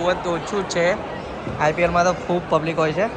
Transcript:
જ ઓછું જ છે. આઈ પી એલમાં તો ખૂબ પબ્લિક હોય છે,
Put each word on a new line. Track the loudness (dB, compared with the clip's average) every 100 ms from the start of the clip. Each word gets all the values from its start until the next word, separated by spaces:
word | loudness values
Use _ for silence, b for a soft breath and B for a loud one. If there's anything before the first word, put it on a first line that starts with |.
| 0
જ | 0 0
ઓછું | -2 -2 -4
જ | -2
છે. | 2 2 2 -4 -8 -10 -8 -8 0
આઈ | 0
પી | 2
એલમાં | 2 4 4
તો |
ખૂબ | 2 0 -2 2
પબ્લિક | 0 2 0
હોય | 0
છે, | 0 -2